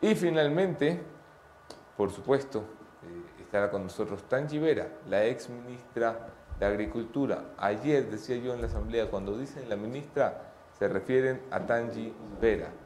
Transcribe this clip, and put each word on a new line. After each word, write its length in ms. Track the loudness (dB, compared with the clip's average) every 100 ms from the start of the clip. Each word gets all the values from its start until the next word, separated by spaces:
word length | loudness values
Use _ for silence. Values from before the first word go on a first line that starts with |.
Y 120 | 4
finalmente, 840 | 4 4 4 4 4 2 4 2 2 -6 -16 -20 -20 -20 -20 -20 -20 -18 0
por 140 | 0
supuesto, 480 | 0 0 0 2 -6 -6 -14 -20 -20
eh, 400 | -16 -14 -14 -18
estará 280 | -2 2 2
con 140 | 0
nosotros 400 | -4 -4 -4 -4
Tangi 340 | -2 0 0 0
Vera, 300 | 4 2 0 -8 0
la 160 | 2
ex 240 | 4 2 -6
ministra 800 | -12 -12 -14 -8 0 0 0 -10 -16 -14 0
de 60 | 2
Agricultura. 800 | 2 0 -2 -4 0 2 0 -4 -2
Ayer 540 | 0 0 2 2 2
decía 260 | -4 -4 -4
yo 160 | -2
en 80 | -4
la 60 | -2
Asamblea, 440 | -2 -2 0 0
cuando 280 | -2 -2 -4
dicen 320 | -6 -10 -6
la 60 | -4
ministra, 760 | -4 -6 -6 2 2 0 -12 -18 -20 -2
se 80 | 0
refieren 540 | 0 2 4 4 0 -2
a 100 | -4
Tangi 520 | 0 0 0 -4 -8 -10 -12 2
Vera. 260 | 4 4 0 -10